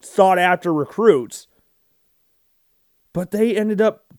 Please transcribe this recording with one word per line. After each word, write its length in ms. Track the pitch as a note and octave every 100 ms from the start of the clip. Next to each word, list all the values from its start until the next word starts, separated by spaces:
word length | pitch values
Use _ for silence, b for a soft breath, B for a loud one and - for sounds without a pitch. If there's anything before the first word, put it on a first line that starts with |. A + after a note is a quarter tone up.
sought 380 | - - F#3+ F3+
after 340 | F3+ F3+ F3+
recruits, 760 | D#3 C#3 - A3+ D3 A#2 - - _ _ _ _ _ _ _ _ _ _ _ _ _ _ _ _
but 200 | F#3 F3+
they 240 | G#3 A3+ G#3+
ended 240 | G#3+ G3+
up 240 | A3 G#3+ _